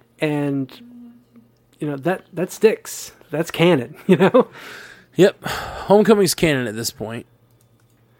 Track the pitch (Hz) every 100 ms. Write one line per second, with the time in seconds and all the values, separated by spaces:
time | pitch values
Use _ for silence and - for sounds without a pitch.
0 | _ _ 156 147 143 139 131 - 240 -
1 | 240 _ _ _ _ _ _ _ 147 139
2 | 139 185 - 160 180 - 220 - - -
3 | - - _ 147 160 - 175 151 127 -
4 | - 170 190 254 - - - - - -
5 | _ - 175 - - - - - - 202
6 | 208 208 190 - 170 135 120 110 113 -
7 | 107 117 - _ _ _ _ _ _ _
8 | _